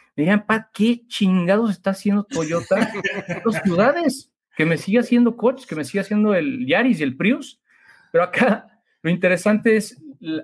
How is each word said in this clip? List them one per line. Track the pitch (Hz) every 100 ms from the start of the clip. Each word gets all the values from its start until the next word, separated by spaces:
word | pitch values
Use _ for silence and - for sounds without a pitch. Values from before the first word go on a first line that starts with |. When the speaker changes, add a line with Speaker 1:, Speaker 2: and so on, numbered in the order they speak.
| _ -
Speaker 1:
Me |
dirán, | 160 208
"Pa, | 208 220 -
¿qué | - 220 233 -
chingados | - 196 185 175 208 226
está | 185 196
haciendo | 190 202 202
Toyota | 202 165 156 170 - 196
Speaker 2:
<laughs> | 233 202 - 202 -
Speaker 1:
en | 170
otras | 226 165
ciudades? | 190 170 240 339 320 - - _ _ -
Que |
me | 156 160
siga | - 233
haciendo | 240 240 233 233
coches, | 226 262
que | - 156
me |
siga | 147 196
haciendo | 196 208 214
el | 185 147 123 127
Yaris | 180 254 170
y |
el | 139 127
Prius". | 190 302 - - _ _ _ _ _
Pero | 165
acá | 180 - 233 190 - _ _ _
lo | 160
interesante | 175 180 180 208 214 226 220
es, | 208 - - -
la, | 160 160